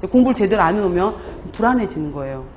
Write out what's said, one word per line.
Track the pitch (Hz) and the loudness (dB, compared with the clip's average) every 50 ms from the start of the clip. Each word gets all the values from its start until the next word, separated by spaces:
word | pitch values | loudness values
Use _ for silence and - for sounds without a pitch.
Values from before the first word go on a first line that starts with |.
| 233 190 | -8 2
공부를 | - 254 254 254 254 | 4 4 4 4 4
제대로 | - 208 190 202 214 180 | 2 2 2 2 4 4
안 | 165 175 | 2 2
해놓으면 | 208 208 185 175 175 185 208 - - - - - - - - | 2 0 0 2 2 0 0 -2 -4 -12 -14 -14 -14 -14 -14
불안해지는 | - - 220 233 254 247 220 190 - 160 156 147 143 | -6 0 2 2 2 2 0 -2 -4 -6 -6 -6 -6
거예요. | 147 139 135 135 131 131 135 - | -8 -8 -8 -8 -10 -12 -14 -16